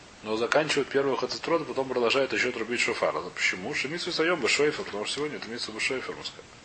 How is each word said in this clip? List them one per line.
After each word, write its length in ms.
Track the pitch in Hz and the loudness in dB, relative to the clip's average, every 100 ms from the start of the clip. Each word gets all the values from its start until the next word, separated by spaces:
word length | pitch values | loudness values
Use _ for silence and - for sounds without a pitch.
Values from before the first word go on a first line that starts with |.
| - - | -20 -10
но 140 | 107 110 | -2 0
заканчивает 500 | 117 143 156 143 127 | 4 4 4 2 2
первую 300 | 139 139 120 | 2 2 0
хацуцрот, 440 | 127 - - 165 | -2 -4 0 0
а 40 | 131 | 0
потом 220 | 127 131 | -4 0
продолжает 440 | 123 117 131 131 | 2 4 4 2
еще 180 | 104 127 | 2 0
трубить 300 | 123 110 120 | -2 -2 0
шофар. 340 | - 107 85 78 | 0 2 2 0
А 140 | 87 | -4
почему? 440 | - - 95 107 | -2 -2 -2 -4
Что 140 | 147 131 | -4 -4
мицву 220 | 170 180 | -4 -2
Сайом 280 | 165 165 170 | 0 2 2
Башойфер, 440 | 135 - 147 147 - | 2 4 4 2 -4
потому 200 | 101 101 | -4 -4
что 100 | 135 | -4
сегодня 220 | 147 135 | -4 -6
это 120 | 110 | -8
мицву 240 | 117 - | -8 -6
Башойфер, 420 | 107 - 131 - 76 | -4 -2 -2 -6 -8
мы 80 | |
сказали. 240 | - - - - | -10 -14 -18 -20